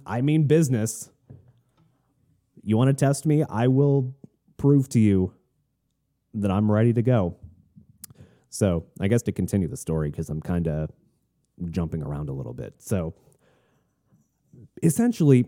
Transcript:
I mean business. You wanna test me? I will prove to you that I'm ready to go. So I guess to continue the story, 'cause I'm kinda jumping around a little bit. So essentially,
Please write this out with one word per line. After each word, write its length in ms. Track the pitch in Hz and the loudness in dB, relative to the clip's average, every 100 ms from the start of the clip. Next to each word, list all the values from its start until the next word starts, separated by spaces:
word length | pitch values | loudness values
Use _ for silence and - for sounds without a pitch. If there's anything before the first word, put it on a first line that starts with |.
| - | -6
I 140 | 117 | -4
mean 260 | 143 156 147 | 0 2 4
business. 640 | 156 139 120 110 - - _ _ - _ _ _ _ _ _ _ _ _ _ _ - | 2 2 0 -2 -6 -16 _ _ -20 _ _ _ _ _ _ _ _ _ _ _ -12
You 140 | 104 110 | -2 2
wanna 180 | 131 | 2
test 300 | 139 135 143 | 2 0 0
me? 180 | 151 151 | 0 0
I 260 | - 104 123 | 0 0 2
will 460 | 131 143 139 127 131 - _ _ - | 2 2 0 -2 -10 -20 _ _ -2
prove 300 | 139 143 135 | 2 4 2
to 100 | 117 | 2
you 320 | 104 95 92 - _ _ _ _ _ _ _ _ _ | 4 4 0 -6 _ _ _ _ _ _ _ _ _
that 160 | 110 101 | -4 -2
I'm 200 | 95 107 | 0 2
ready 220 | 107 117 | 2 2
to 80 | 117 | 2
go. 360 | 117 120 87 - - - _ - - _ - - - _ _ | 2 2 0 -6 -18 -20 _ -20 -20 _ -20 -20 -20 _ _
So 360 | - 101 85 - - | -2 0 0 -6 -6
I 80 | 98 | 0
guess 140 | 120 | 0
to 100 | - | -2
continue 340 | - 90 98 82 | -4 -2 -2 -2
the 100 | 65 | -6
story, 360 | - 80 76 | -6 -4 -4
'cause 180 | 71 78 | -6 -8
I'm 100 | 78 | -8
kinda 480 | 85 87 80 76 78 - _ _ _ _ _ - 87 | -4 -4 -2 -4 -6 -10 _ _ _ _ _ -12 -8
jumping 320 | 87 80 80 | -6 -6 -6
around 260 | 71 73 73 | -8 -8 -8
a 40 | |
little 200 | 67 62 | -10 -12
bit. 200 | 62 55 - | -12 -14 -16
So 360 | - 95 82 - _ _ _ _ _ _ _ _ _ _ _ _ _ - 104 - | -6 -4 -4 -10 _ _ _ _ _ _ _ _ _ _ _ _ _ -20 -20 -2
essentially, 640 | 165 190 240 - 151 127 | 0 2 0 2 4 6